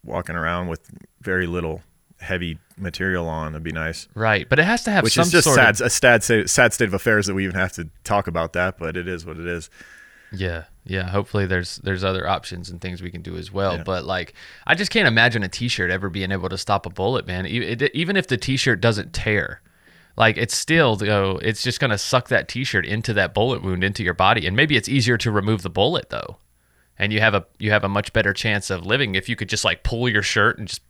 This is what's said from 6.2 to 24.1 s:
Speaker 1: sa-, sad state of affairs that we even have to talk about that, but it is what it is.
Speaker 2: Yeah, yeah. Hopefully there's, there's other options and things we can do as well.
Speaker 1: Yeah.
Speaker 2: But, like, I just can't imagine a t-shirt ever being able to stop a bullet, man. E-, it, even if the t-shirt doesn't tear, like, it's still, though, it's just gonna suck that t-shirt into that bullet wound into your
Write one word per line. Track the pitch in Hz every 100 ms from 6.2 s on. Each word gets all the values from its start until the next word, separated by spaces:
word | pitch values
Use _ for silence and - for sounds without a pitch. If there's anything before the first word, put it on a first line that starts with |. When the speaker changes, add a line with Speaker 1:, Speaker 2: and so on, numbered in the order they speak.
Speaker 1:
sa-, | - 113 98
sad | - 120
state | - 110
of | 98
affairs | - 107 95
that | 98
we |
even | 95 92
have | 92
to | - 80 -
talk | - 101 98
about | 85 82
that, | 90 90 -
but | 82 90
it | 90
is | 87 82
what | 78
it | 87
is. | 87 82 - - - - _ _
Speaker 2:
Yeah, | 95 95 82 82 -
yeah. | - 92 90
Hopefully | 98 98 104 98
there's, | 92 87 -
there's | - 95
other | 95 95 80
options | 92 - 90 85
and | 87
things | 92 90
we | 90
can | 87
do | 85 85
as | 82
well. | 95 98 82
Speaker 1:
Yeah. |
Speaker 2:
But, | 80 92 80
like, | 92 85 - - - -
I | 170
just | 202
can't | 226 175
imagine | 113 117 113
a | 92
t-shirt | - 120 - 90
ever | 92 95
being | 90 92
able | 98 90
to | 95
stop | - 101 104
a |
bullet, | 92 95 127 -
man. | 90 92
E-, | 110
it, | 80 120 139 131
even | 170 196
if | -
the | 127
t-shirt | - 131 - 110
doesn't | 117 107 -
tear, | - - 104 - - _ _ _ _ _ -
like, | 113 107
it's | 117 -
still, | - 165 143 107
though, | 104 104 98 92
it's | - 107
just | 123 -
gonna | 135 104
suck | - 131 -
that | 107 -
t-shirt | 117 131 101 -
into | 107 110
that | 104 90
bullet | - 117 120
wound | 92 90
into | 95 101
your | 90